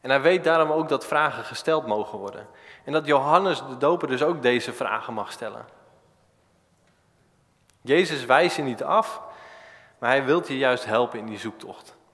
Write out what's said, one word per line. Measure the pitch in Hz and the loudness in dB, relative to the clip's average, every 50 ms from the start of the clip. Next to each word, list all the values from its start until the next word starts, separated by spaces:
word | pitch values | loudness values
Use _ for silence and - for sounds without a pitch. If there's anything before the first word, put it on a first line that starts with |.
En | - 127 | 0 0
hij | 131 139 | 0 4
weet | 131 160 185 185 - | 4 4 2 4 2
daarom | 160 165 165 156 156 | 2 4 4 4 2
ook | 156 160 160 156 | 2 -2 0 0
dat | 147 135 - | -2 -2 -2
vragen | - 151 151 151 147 127 117 113 | -2 0 0 0 0 -2 -6 -12
gesteld | - - - - - 160 156 143 | -12 -12 -6 -2 0 0 0 0
mogen | 117 104 107 104 - - 104 | -2 -2 -4 -4 -6 -8 -10
worden. | 98 101 - - 113 - - - - - - - _ | -10 -10 -12 -12 -18 -18 -20 -20 -20 -20 -20 -18 _
En | - | -4
dat | 143 156 151 | -4 -4 0
Johannes | 139 147 139 135 147 156 180 196 190 160 - | 2 2 2 4 4 4 4 4 2 -2 -2
de | - 139 131 | -6 -12 -6
Doper | 120 135 147 175 170 156 139 | 0 2 2 2 2 0 -4
dus | 127 127 | -2 0
ook | 147 160 175 151 | 0 0 0 2
deze | 127 123 123 123 - - | 2 2 2 2 0 -4
vragen | 117 - 131 101 107 110 - - 117 | -6 -6 -4 -2 -2 -4 -6 -6 -8
mag | 107 101 - | -8 -8 -8
stellen. | - - 117 107 104 117 117 - - - _ _ _ _ _ _ _ _ _ _ _ _ _ _ _ _ _ _ _ _ _ _ _ _ _ _ _ _ _ _ _ _ _ _ _ _ _ _ _ _ | -10 -12 -12 -12 -12 -12 -18 -18 -20 -20 _ _ _ _ _ _ _ _ _ _ _ _ _ _ _ _ _ _ _ _ _ _ _ _ _ _ _ _ _ _ _ _ _ _ _ _ _ _ _ _
Jezus | _ 123 139 170 190 170 156 139 123 | _ 2 4 4 4 2 -2 -6 2
wijst | 117 131 143 175 175 - | 4 6 6 6 4 2
je | - | -2
niet | 147 135 117 - | -4 -4 -4 -4
af, | 131 - 175 214 220 - - - - - - - - - - - - - - - - _ _ _ | -2 0 2 0 0 0 -6 -12 -14 -18 -18 -20 -20 -20 -20 -20 -20 -20 -20 -20 -20 _ _ _
maar | - 120 | 0 2
hij | 131 139 135 | 2 2 4
wilt | 127 147 175 165 - | 4 2 2 2 -2
je | 139 131 | -4 0
juist | 135 131 127 123 - | 2 2 2 0 0
helpen | 117 110 113 123 120 - 117 | 0 2 2 2 0 -2 -10
in | 107 | -10
die | 113 107 98 | -10 -12 -8
zoektocht. | - 113 101 - - 98 92 - - - - _ _ _ | -10 -10 -10 -10 -16 -16 -16 -18 -20 -20 -20 _ _ _